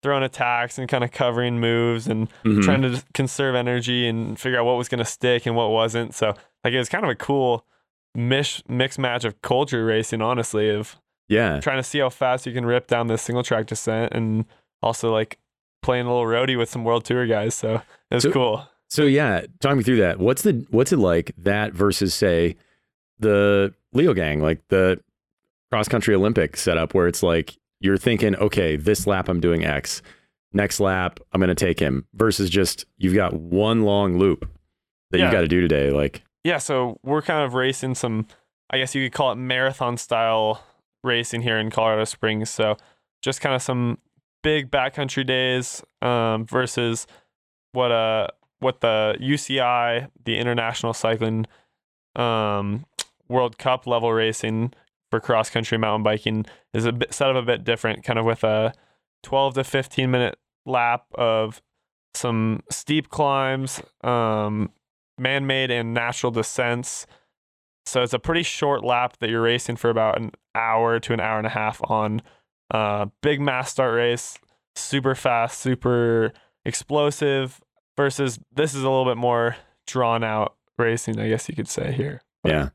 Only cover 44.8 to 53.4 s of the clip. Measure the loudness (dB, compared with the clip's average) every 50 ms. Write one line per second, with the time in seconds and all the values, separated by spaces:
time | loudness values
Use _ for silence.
44.8 | 0 0 -2 -6 -6 -4 -4 -4 -2 0 0 0 0 0 0 -2 -4 -6 -10 -14
45.8 | -16 _ _ _ -2 0 0 2 2 0 0 -2 -4 -2 -2 -2 -2 0 -2 -2
46.8 | -2 -2 -2 -4 -8 _ -20 _ _ _ _ _ _ _ _ _ _ _ -2 0
47.8 | 0 2 2 2 2 2 0 0 -2 -4 -6 _ _ _ _ _ -4 -4 -2 _
48.8 | 0 2 2 2 2 0 -2 -2 -2 -2 -2 -2 -2 -4 -2 0 0 2 2 0
49.8 | 0 0 -2 -2 -4 -8 _ _ _ -4 -2 -2 0 0 -2 -2 -2 -4 -6 -4
50.8 | -4 -6 -4 -2 -2 -2 0 0 -2 -2 -2 -2 -4 -6 _ _ _ _ _ _
51.8 | _ _ _ _ _ _ _ -4 -2 0 0 0 0 0 -2 -2 -2 -4 -4 -6
52.8 | -8 _ _ -14 -14 _ _ _ _ _ -2 0